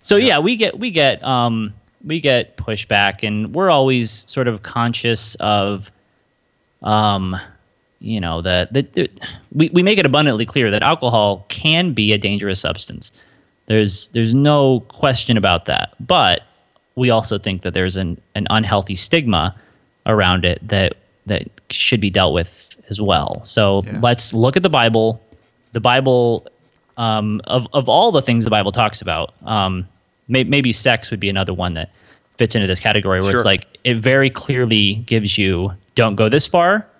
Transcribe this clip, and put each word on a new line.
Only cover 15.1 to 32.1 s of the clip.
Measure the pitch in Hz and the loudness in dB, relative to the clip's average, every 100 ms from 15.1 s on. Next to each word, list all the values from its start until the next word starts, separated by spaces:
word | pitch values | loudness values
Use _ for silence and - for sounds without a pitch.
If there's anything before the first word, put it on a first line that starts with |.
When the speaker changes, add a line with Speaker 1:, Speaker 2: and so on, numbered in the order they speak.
| 127 - 117 | 0 0 2
Speaker 1:
about | 98 87 - | 2 0 0
that. | 69 - _ 123 | -4 -4 _ 0
But | 180 104 87 - _ _ _ _ - | 2 2 0 -6 _ _ _ _ -2
we | 123 | 2
also | 113 104 104 | 2 0 -6
think | 107 92 | -4 -6
that | 92 | -4
there's | 90 92 92 | -2 -2 -2
an, | 90 - _ 101 | -6 -8 _ -8
an | - | -2
unhealthy | 110 104 101 92 95 | 0 2 -2 -2 -4
stigma | - 170 127 87 85 - _ _ _ _ - | 0 0 2 0 -2 -6 _ _ _ _ 0
around | 107 92 92 | 2 2 2
it | 87 - 110 | 0 -4 -4
that, | 101 92 - _ _ - | -2 -2 -4 _ _ -6
that | 95 - - _ | -6 -6 -20 _
should | - - 110 | -4 0 0
be | 98 | 0
dealt | 98 90 | 2 2
with | 82 85 - - - - | 0 -4 -10 -20 -20 -12
as | 101 | -4
well. | 101 82 - 50 - | 0 0 0 -8 -4
So | - 101 98 98 | 2 2 2 -2
Speaker 2:
Yeah. | 107 | 0
Speaker 1:
let's | 120 120 - | 0 2 0
look | 113 123 160 | 0 2 2
at | |
the | 175 | 2
Bible. | 143 117 113 113 113 _ - _ _ _ | 4 4 4 0 -2 _ -20 _ _ _
The | 113 | -6
Bible, | 113 127 131 127 120 113 - _ _ _ _ - | 0 0 2 2 2 -2 -6 _ _ _ _ -6
um, | 113 107 107 107 - | -2 -2 -2 -6 -2
of, | 127 117 | -2 0
of | 147 127 | -2 2
all | 139 233 | 2 4
the | 160 | 2
things | 127 117 | 0 0
the | 110 | 2
Bible | 107 98 | 0 0
talks | 101 107 - | 0 -2 -2
about, | 92 80 76 _ - | -6 -6 -6 _ -6
um, | 107 95 92 92 _ _ _ - | -2 -2 -4 -8 _ _ _ -4
may-, | 127 | -2
maybe | 117 143 127 | 0 0 0
sex | 110 131 117 - | 0 0 0 -4
would | 101 | -6
be | 98 | -4
another | 95 95 | -2 -4
one | 92 90 | -4 -4
that | 82 - _ _ | -6 -10 _ _